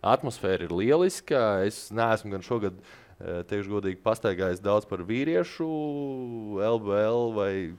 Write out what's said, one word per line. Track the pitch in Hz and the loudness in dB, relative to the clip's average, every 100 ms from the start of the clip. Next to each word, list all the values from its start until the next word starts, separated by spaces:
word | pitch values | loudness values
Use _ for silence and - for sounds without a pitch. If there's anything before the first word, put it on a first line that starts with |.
Atmosfēra | 92 123 135 - 98 92 | 4 2 0 -4 0 0
ir | 85 | 0
lieliska. | 85 110 156 185 - - 139 110 98 | 0 4 4 4 0 0 2 4 4
Es | 101 - - | 0 -2 -8
neesmu | 107 113 110 107 | 0 2 2 0
gan | 98 | -8
šogad, | 92 120 101 92 - - - - | -2 -2 -2 -6 -20 -20 -20 -14
eh, | 90 87 | -8 -6
teikšu | 90 104 98 104 | -4 -4 -2 -2
godīgi, | 95 92 | -2 -2
pastaigājis | - 110 110 90 95 90 | 0 0 0 0 0 0
daudz | 101 104 - | 2 2 2
par | 95 | -8
vīriešu | 87 117 143 175 175 - 160 156 151 143 143 131 127 117 107 101 | -4 -2 0 0 0 -4 -4 -4 -4 -4 -6 -6 -8 -8 -6 -2
L | 107 117 | 2 2
B | 104 | 2
L | 101 107 117 120 | 2 4 4 2
vai | 110 98 98 85 | 0 0 0 -4